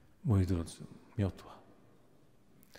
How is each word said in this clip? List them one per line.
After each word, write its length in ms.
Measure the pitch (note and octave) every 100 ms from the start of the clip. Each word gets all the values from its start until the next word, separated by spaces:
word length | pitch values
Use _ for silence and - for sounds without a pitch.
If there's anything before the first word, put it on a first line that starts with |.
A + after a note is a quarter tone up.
| - _ E3+
Moi 200 | G2 F2+
drodzy, 320 | F2+ E2 - - - - -
miotła. 380 | G2 - - - - - - - - - - - - - -